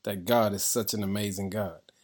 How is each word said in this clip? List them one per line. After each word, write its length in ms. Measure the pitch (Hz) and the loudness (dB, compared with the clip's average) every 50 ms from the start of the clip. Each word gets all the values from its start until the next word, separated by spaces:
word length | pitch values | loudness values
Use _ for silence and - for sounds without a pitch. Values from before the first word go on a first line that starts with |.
| - | -6
that 220 | 113 101 95 87 | -6 -6 -4 0
God 280 | 101 120 120 110 104 101 | 4 4 6 6 4 2
is 120 | 95 - | 0 -2
such 280 | - - 120 107 - - | 0 0 0 0 -2 -2
an 80 | 107 | -2
amazing 480 | 101 98 98 104 104 101 95 98 98 95 | -2 -2 0 0 -2 -2 -2 -4 -4 -4
God. 300 | 95 107 101 90 82 - - _ _ _ | -2 -4 -4 -4 -6 -10 -16 _ _ _